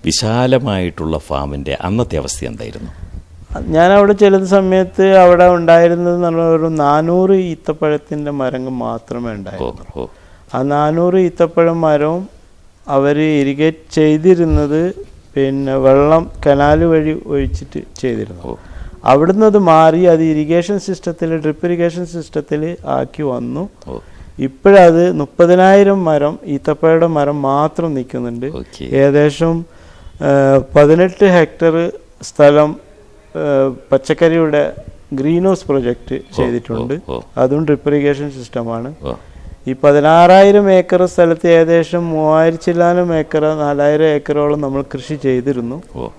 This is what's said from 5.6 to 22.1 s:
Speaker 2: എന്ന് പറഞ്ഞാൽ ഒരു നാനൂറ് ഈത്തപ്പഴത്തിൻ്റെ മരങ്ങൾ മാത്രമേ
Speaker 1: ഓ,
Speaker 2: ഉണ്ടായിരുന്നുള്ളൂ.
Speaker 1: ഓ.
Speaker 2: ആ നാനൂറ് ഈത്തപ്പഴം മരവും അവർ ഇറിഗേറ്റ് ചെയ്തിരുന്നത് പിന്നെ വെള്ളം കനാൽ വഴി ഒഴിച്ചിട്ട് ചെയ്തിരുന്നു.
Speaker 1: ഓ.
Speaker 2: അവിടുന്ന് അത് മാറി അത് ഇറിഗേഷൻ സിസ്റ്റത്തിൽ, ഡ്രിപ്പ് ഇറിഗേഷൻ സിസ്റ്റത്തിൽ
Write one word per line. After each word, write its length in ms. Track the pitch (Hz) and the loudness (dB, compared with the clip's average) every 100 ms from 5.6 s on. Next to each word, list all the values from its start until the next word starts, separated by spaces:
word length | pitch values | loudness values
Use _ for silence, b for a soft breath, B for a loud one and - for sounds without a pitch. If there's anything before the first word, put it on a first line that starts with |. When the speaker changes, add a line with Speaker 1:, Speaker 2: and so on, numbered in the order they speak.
| 165 170 170 175 175 | 4 4 4 0 -2
Speaker 2:
എന്ന് 120 | 175 175 | -2 -2
പറഞ്ഞാൽ 160 | 165 | -2
ഒരു 240 | 165 160 160 | 0 0 0
നാനൂറ് 640 | 160 143 147 165 180 185 | 0 0 0 0 0 2
ഈത്തപ്പഴത്തിൻ്റെ 1000 | 196 180 156 - 151 156 151 - 151 147 | 0 -2 -8 -8 -4 -4 -4 -6 -10 -8
മരങ്ങൾ 380 | 143 131 127 131 | -6 -6 -6 -8
മാത്രമേ 640 | 127 117 113 - 120 120 | -8 -8 -10 -10 -10 -10
Speaker 1:
ഓ, 20 | |
Speaker 2:
ഉണ്ടായിരുന്നുള്ളൂ. 680 | 104 95 98 62 - - - | -10 -12 -10 -10 -10 -18 -14
Speaker 1:
ഓ. 60 | 60 b b b - | -14 b b b -12
Speaker 2:
ആ 80 | 127 | -8
നാനൂറ് 540 | 139 143 151 165 175 | -4 -2 -2 0 0
ഈത്തപ്പഴം 680 | 185 175 170 165 165 170 165 | 0 -2 -2 -2 2 0 0
മരവും 480 | 160 147 151 175 196 - _ _ _ _ - | 0 0 0 -4 -10 -20 _ _ _ _ -4
അവർ 320 | 135 139 147 | 0 0 0
ഇറിഗേറ്റ് 760 | 156 151 139 139 156 160 - | 0 0 -2 0 -2 -2 -6
ചെയ്തിരുന്നത് 1000 | - 156 156 175 175 165 151 147 151 175 - - - _ | 0 0 2 2 2 2 0 0 -2 -4 -8 -18 -20 _
പിന്നെ 420 | 139 135 135 135 | -4 -2 -2 -4
വെള്ളം 560 | 135 131 135 147 160 165 - 147 | 0 2 4 4 2 -2 -4 0
കനാൽ 360 | 139 143 156 | 2 2 2
വഴി 380 | 170 160 156 156 | 2 0 0 -6
ഒഴിച്ചിട്ട് 560 | - 143 135 - 135 - - - | -6 -6 -4 -8 -10 -14 -14 -8
ചെയ്തിരുന്നു. 420 | 131 113 104 87 - | -6 -6 -10 -12 -14
Speaker 1:
ഓ. 80 | 117 B B B B | -14 B B B B
Speaker 2:
അവിടുന്ന് 420 | - 139 165 190 | 2 4 4 2
അത് 120 | 220 202 | 2 2
മാറി 480 | 175 160 160 165 | 4 4 4 4
അത് 180 | 180 160 | 4 4
ഇറിഗേഷൻ 560 | 160 151 151 170 175 202 | 2 -2 0 -2 -2 -6
സിസ്റ്റത്തിൽ, 640 | 196 180 - 165 165 160 | -6 -8 -8 -6 -6 -4
ഡ്രിപ്പ് 240 | 151 151 | -4 -4
ഇറിഗേഷൻ 400 | 175 175 170 170 | -4 -2 -4 -4
സിസ്റ്റത്തിൽ 680 | 170 | -10